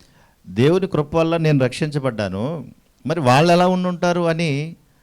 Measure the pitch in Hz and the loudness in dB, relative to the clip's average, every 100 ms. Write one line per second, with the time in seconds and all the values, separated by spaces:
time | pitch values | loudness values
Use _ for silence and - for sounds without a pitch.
0 | _ _ _ _ - 95 143 185 185 151 | _ _ _ _ -6 2 2 2 0 -4
1 | 147 165 165 165 156 143 127 - 156 147 | -2 0 0 0 2 2 0 -2 -6 -4
2 | 131 107 98 95 131 170 - - _ _ | -4 -4 -4 -4 -6 -8 -14 -20 _ _
3 | 123 165 123 131 175 170 180 185 180 175 | -6 0 2 4 4 4 4 0 -2 -2
4 | 180 175 170 165 165 147 160 - _ _ | -2 0 0 -2 -2 -4 -8 -14 _ _